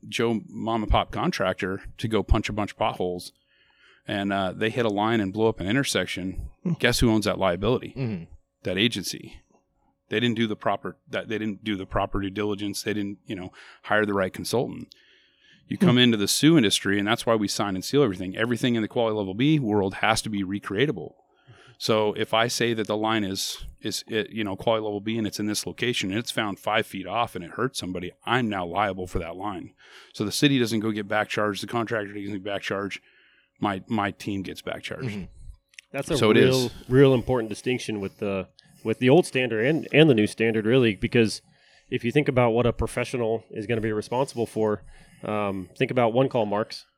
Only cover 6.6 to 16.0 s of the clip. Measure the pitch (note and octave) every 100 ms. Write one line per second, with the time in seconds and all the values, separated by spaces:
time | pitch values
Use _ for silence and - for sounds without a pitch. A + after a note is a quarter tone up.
6.6 | F#3 E3 B2 A#2+ B2+ A2 G2 F2 F#2+ F2
7.6 | G2+ B2 - - B2 G2 D#2+ - _ _
8.6 | - F#2 A#2 G#2 F2 - - - _ _
9.6 | _ _ _ _ _ G#2+ A#2+ A2+ A2+ G#2
10.6 | - G2+ G2 E2+ _ A2+ F2+ G#2+ G#2+ G2
11.6 | G#2 G2+ F#2 - G2 G#2 G2 F#2+ G#2 G2+
12.6 | G2+ G2+ - G#2 G2+ G2+ _ G2+ F#2 -
13.6 | - - - G#2 G#2+ G2+ F#2+ - - A2+
14.6 | C#3 D#2+ D#2+ - _ _ _ _ _ _
15.6 | _ - F3+ B2